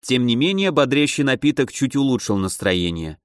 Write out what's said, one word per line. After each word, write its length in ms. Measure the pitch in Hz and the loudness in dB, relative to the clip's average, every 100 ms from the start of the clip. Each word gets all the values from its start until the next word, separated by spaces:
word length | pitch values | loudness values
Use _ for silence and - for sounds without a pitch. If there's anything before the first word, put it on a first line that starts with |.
Тем 240 | - 127 123 | 0 0 2
не 120 | 117 | 2
менее, 340 | 156 190 196 | 2 0 0
бодрящий 540 | 147 139 139 147 - 139 | 2 2 2 0 0 0
напиток 480 | 131 147 143 135 | 2 0 0 -2
чуть 240 | - 131 143 | 0 -2 0
улучшил 400 | 139 123 - 101 | 0 0 -2 -2
настроение. 840 | 92 - 98 92 87 85 80 80 | -2 -2 0 0 0 -4 -8 -12